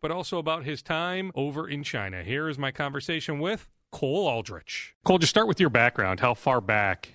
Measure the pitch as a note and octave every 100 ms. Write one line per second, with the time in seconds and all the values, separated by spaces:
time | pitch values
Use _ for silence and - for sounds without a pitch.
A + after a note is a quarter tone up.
0 | D#3 F3+ - F3 D#3 E3 C#3 D3 - E3
1 | F3 F#3 F#3+ C#3+ C#3+ C#3+ D#3+ C#3+ B2 A#2+
2 | G2 F#2 F2 C3+ D#3 C#3 C#3 C3 C#3+ C#3
3 | D3+ D#3+ - C#3+ E3 - - _ _ -
4 | C3+ E3+ E3+ A#2 G#2+ E2 - - - _
5 | - F#3 D#3 G#3+ A3 F3 D#3+ A#2 A#2+ -
6 | F#2+ F#2+ B2 A2+ C#3 B2+ G2 G#2+ G2 F2+
7 | -